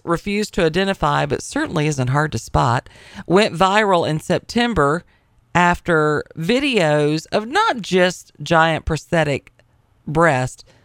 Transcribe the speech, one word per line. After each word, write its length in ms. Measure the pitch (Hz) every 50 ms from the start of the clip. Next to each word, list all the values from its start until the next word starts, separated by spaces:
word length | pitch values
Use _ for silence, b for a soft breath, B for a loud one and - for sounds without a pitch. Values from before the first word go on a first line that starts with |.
| _
refused 480 | - 170 160 - 208 202 208 214 - -
to 100 | - 170
identify 640 | 160 156 185 196 196 190 - - 147 147 143 147
but 180 | 147 135 - -
certainly 440 | - - 269 311 - - 156 147 156
isn't 240 | 147 135 127 123
hard 200 | 131 147 151 151
to 80 | - 151
spot, 480 | - - - 151 151 123 117 139 - B B B B B B 202 B -
went 260 | 165 196 220 - 170
viral 540 | 160 190 190 196 214 220 196 190 170 131 123
in 140 | 151 156
September 800 | - - 180 - - - - 233 240 240 220 160 143 143 151 175 - _ _ _ _ _ _ _ _ _ -
after 680 | 170 180 175 175 - - - 170 156 151 151 151 135 - - -
videos 920 | - 160 175 240 262 285 285 247 208 170 151 147 151 147 147 151 160 - -
of 160 | - 208 214 233
not 320 | 294 403 440 453 311 240
just 520 | 175 - 180 185 180 185 175 - - - _ _
giant 440 | 147 - 170 160 160 165 160 147 -
prosthetic 680 | - 160 147 - _ 175 165 151 147 139 - - - _ _ _ _ _ _ _ _ _ _ _ -
breast, 580 | 147 160 170 165 139 127 127 127 - - - b b b b